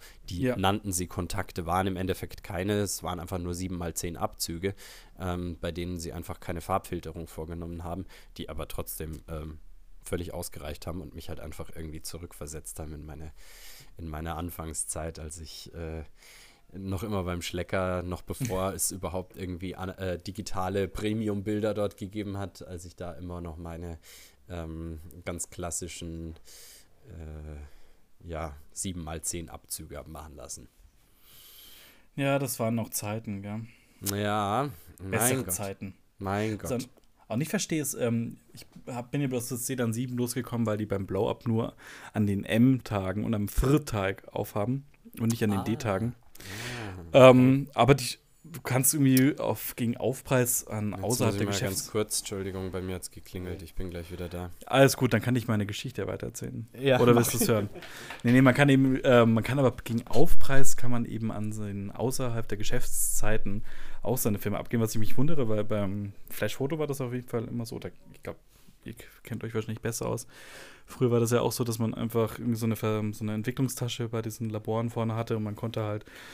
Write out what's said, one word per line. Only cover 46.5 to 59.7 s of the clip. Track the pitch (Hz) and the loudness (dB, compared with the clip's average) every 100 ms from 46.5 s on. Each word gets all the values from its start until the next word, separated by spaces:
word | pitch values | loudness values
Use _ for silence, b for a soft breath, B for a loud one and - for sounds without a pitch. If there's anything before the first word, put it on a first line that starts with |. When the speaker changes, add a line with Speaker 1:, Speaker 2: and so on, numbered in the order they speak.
| 110 120 120 107 92 85 | -12 -10 -10 -12 -14 2
Speaker 1:
Ah, | 139 127 | 8 10
Speaker 2:
Ähm, | 127 127 135 143 | 10 6 4 0
Speaker 1:
okay. | - | 2
Speaker 2:
aber | 117 139 | 4 4
die, | - - _ _ | 2 -10 _ _
du | 156 - | -20 -14
kannst | - 127 135 | -4 0 0
irgendwie | 156 135 131 135 - | 2 4 6 4 0
auf, | 110 110 - - | -4 -4 -8 -6
gegen | 117 - | -4 -2
Aufpreis | 113 131 - 127 123 - - | -4 -4 -2 0 0 -2 -4
an | 110 104 | -6 -6
Speaker 1:
Jetzt | 101 | -6
Speaker 2:
außerhalb | 95 123 117 101 | -4 -2 -2 -2
Speaker 1:
muss | |
ich | |
Speaker 2:
der | 101 | -2
Speaker 1:
mal | |
Speaker 2:
Geschäfts- | 98 98 95 - | -2 -4 -6 -4
Speaker 1:
ganz | |
kurz, | 110 107 - | -4 -2 -4
Entschuldigung, | - 98 95 95 95 | -6 -8 -6 -6 -6
bei | 92 | -6
mir | 92 90 | -6 -8
hat's | - | -10
geklingelt, | - - 92 90 87 | -16 -14 -10 -10 -10
ich | 82 - | -12 -8
bin | 92 | -8
gleich | 87 85 | -8 -12
wieder | 87 87 | -10 -10
da. | 87 90 - - | -8 -10 -12 -2
Speaker 2:
Alles | 131 135 - | 4 4 4
gut, | 123 | 0
dann | 113 | 0
kann | 120 127 | 0 -2
ich | 110 | -2
meine | 107 101 | -2 -2
Geschichte | 101 131 - 95 | -6 -10 -8 -8
weitererzählen. | - 117 - 123 120 113 - | -6 -10 -10 -12 -12 -14 -4
Speaker 1:
Ja, | 139 123 | 2 4
Speaker 2:
Oder | 120 | 4
Speaker 1:
mach. | 120 | 2
Speaker 2:
willst | 117 117 | 0 -2
du's | 117 | 0
hören? | 110 104 - B B B B | 0 -2 -10 B B B B
Nee, | 120 | 2
nee, | 127 | 4
man | 131 123 | 6 6
kann | 143 | 4
eben, | 135 135 127 | 4 2 2
äh, | 139 120 113 | 4 6 6
man | 113 | 4
kann | 107 139 | 0 0
aber | 127 | 0